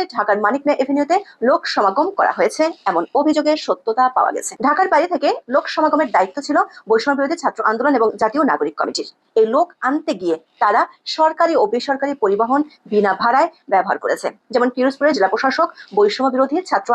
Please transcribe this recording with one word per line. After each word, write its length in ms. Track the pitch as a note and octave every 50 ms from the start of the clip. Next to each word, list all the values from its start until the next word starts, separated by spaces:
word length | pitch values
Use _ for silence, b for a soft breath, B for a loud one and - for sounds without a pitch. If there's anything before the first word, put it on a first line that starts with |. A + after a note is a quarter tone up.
| F#4 F4+
ঢাকার 260 | B3 A#3+ G3+ G#3+ G3+ G#3 G#3+
মানিক 180 | G#3 B3 C#4 -
মিয়া 160 | D4 C#4+ -
এভিনিউতে 340 | C4 C4+ C#4 C#4+ C#4+ C#4+ F4 G4+ G4 B B B A3 B3
লোক 120 | D#4+ - - - -
সমাগম 320 | C#4 G#3 F#3+ G3 C#4 D#4+ F#4+ G4 -
করা 140 | - F3+ - -
হয়েছে, 240 | F#3 G#3+ - - D#4 E4 D#4+ _ - G3
এমন 120 | F3 E3 E3+ - -
অভিযোগের 440 | C4+ D4 D4+ D4+ D4+ D4 D4+ D4+ D4+ -
সত্যতা 380 | B3+ F#3 - - A3+ A3 B3 B3+ B3+ -
পাওয়া 180 | - - - -
গেছে। 160 | - - - - - -
ঢাকার 240 | D4 D4 E4+ F#4+ F#4
বাইরে 160 | E4+ D4 E4+ F4+
থেকে 200 | F4 C4 C#4 D#4+ A#4 - _ -
লোক 160 | B3+ D#4 - -
সমাগমের 400 | - E4 D#4 D4+ D4+ F#3+ - A3
দায়িত্ব 260 | - F3+ F#3+ F#3+ - - -
ছিল 100 | - D4 E4+ G4+ B B B B G3
বৈষম্য 280 | A3 A3+ A3+ C#4+ C#4 C#4
বিরোধী 180 | C#4 C#4 E4 E4
ছাত্র 180 | C4+ - - - G#3+ G#3+
আন্দোলন 220 | G#3+ A3+ C4 D4 C4+ A#3
এবং 100 | A3+ G#3+ G#3+ G3+
জাতীয় 220 | A3 G#3+ A#3+ D4+ D#4 A#3+
নাগরিক 240 | D3 - D3 D#3+ -
কমিটির। 320 | - - - C3+ - - - _ _ _ _ -
এই 100 | A3+ A3 A3 A#3+
লোক 120 | D4+ F4 F4 - -
আনতে 300 | - B3+ C#4+ D#4 D4+ D#4+ B3 F3
গিয়ে 160 | F3+ E3+ D#3+ D#3+ _ _ _ -
তারা 200 | A#3 G#3 G#3 B3+ E4+ B B B B - -
সরকারি 380 | D#4+ D#4 D#4+ D#4+ E4+ E4+ E4 D#4+ A#3
ও 20 | E3
বেসরকারি 460 | - A#3 A#3+ - C#4+ C4+ C4 C#4 C#4+ C#4 -
পরিবহন 380 | A3 G3 G3 G3+ A3+ A#3 C4+ D4 D4 D4 B B _ -
বিনা 220 | G#3 G#3 G3+ G3 F3+ -
ভাড়ায় 280 | - A#3 B3 C4+ E4 F4 b b b -
ব্যবহার 260 | G3+ F#3 F3 - - -
করেছে। 280 | - - D#3 D#3+ - - - _ _ -
যেমন 180 | G#3+ A3+ B3 B3+ B3
পিরোজপুরের 400 | C4 B3+ C4+ C4+ - C#4 D4+ C#4+
জেলা 120 | G#3 F#3+ F#3
প্রশাসক 360 | G#3 A3+ C4 C4 - - E4+ E4+ B B B B G3+
বৈষম্য 340 | G#3 G#3 G#3 - - C4 C4+ B3
বিরোধী 220 | B3+ C4+ C4 C#4+ F4 F#4 -
ছাত্র 200 | C#4 - - -